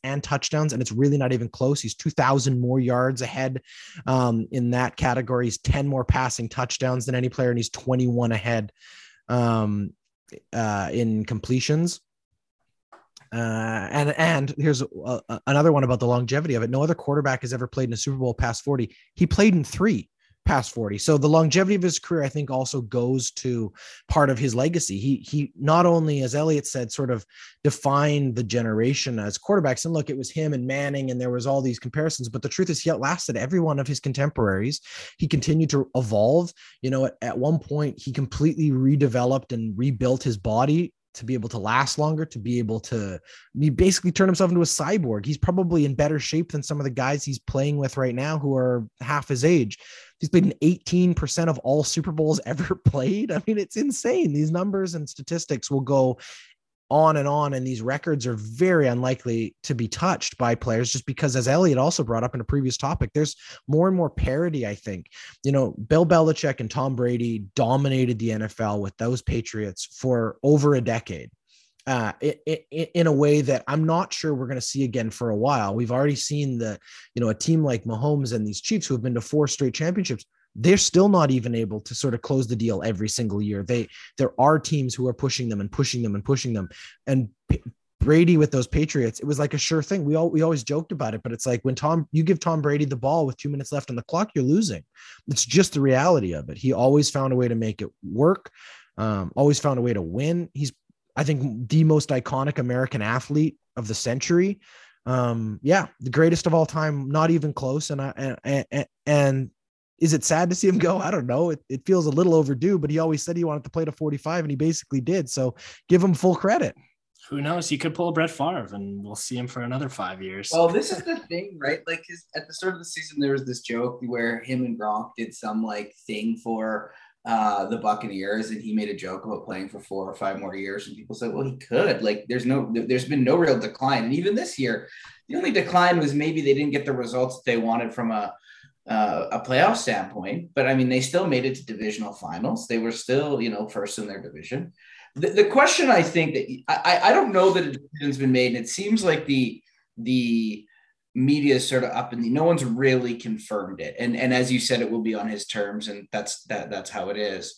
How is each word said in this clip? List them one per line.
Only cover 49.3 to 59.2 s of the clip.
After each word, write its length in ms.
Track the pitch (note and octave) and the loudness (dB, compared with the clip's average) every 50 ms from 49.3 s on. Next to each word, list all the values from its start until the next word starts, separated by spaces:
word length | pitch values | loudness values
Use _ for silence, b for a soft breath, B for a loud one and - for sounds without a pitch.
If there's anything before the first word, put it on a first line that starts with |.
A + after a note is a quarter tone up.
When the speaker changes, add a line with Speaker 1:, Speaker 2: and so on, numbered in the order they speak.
| C#3 A#2+ B2+ | -2 2 4
Speaker 1:
age. 320 | D#3+ F3 D#3 A#2+ G#2 - - B B B B B B B B | 4 4 4 2 0 -4 -10 B B B B B B B B
He's 100 | - D3 | -2 2
played 160 | - F3 F#3 | 4 4 4
in 80 | G3 - - | 4 2 2
eighteen 500 | D3 D#3+ F3+ - - - F3 F3+ F3+ F3+ | 2 2 2 2 -2 -2 2 2 4 4
percent 380 | E3 - - B2+ - F3 E3 E3 | 2 0 -2 -2 -2 -2 0 0
of 80 | D3 B2 | 0 0
all 260 | - B2 C#3 D3+ C#3+ | 0 2 2 2 2
Super 280 | - - E3 D3 F#3+ | 0 0 -2 -2 -2
Bowls 280 | D#3 D#3 D#3 D3+ D#3 D3+ | 0 0 2 2 2 0
<laughs> 40 | - | 0
ever 300 | A#2 B2 C#3+ F3 - F#3+ | -4 -4 -2 -2 -2 -2
played. 540 | - - - - C#3 C3 C#3 F#3 G#3 B3 A3 | 2 2 2 2 2 2 0 0 0 0 -2
I 120 | E3 D3 - | -2 -2 0
mean, 120 | - A3 G#3 | 0 0 0
it's 180 | G3 - - | -2 -4 -4
insane. 560 | A3 - - - - - A#3 B3+ F#4 E4+ E3 | -2 -2 -2 -2 -2 0 0 2 2 2 2
These 200 | C#3+ D3 D#3 D#3 | 2 2 2 2
numbers 420 | D#3+ F3 F#3 G#3 F#3+ G3 F#3+ F3+ E3 | 0 0 -2 -2 -2 -2 -2 -4 -4
and 120 | D#3+ D3 | -6 -8
statistics 640 | - - - C#3 - E3 E3+ - - D3 B2 - - | -10 -12 -14 -10 -6 -6 -4 -4 -4 -4 -4 -2 -2
will 120 | C#3+ C3+ | -2 -2
go 360 | C3 B2 C#3 C3+ C3 B2+ A#2+ - B B B B B B B B _ _ _ _ _ - | 0 2 4 4 4 4 2 -2 B B B B B B B B _ _ _ _ _ 0
on 260 | C#3 D3+ D#3+ D#3 D#3 | 2 4 6 6 4
and 100 | D3 C#3 | 2 0
on, 280 | C#3+ C#3+ D3+ D3 C#3+ C#3 | 0 0 0 0 -2 -2
and 120 | C3 B2+ | -2 -4
these 140 | C3 B2+ A2 | -4 -4 -4
records 460 | A2 B2 C3+ D3 - E3+ D#3 C#3 A2+ | -2 -2 -4 -2 -2 -2 -2 0 0
are 80 | B2+ A#2 | -2 -4
very 520 | G#2+ G#2+ G#2+ A2+ B2+ F3 F#3+ F3+ D#3+ C#3+ | -4 -6 -6 -2 2 2 4 6 6 4
unlikely 680 | B2+ A#2+ B2 B2+ B2+ C3 - | 4 2 2 0 0 -2 -2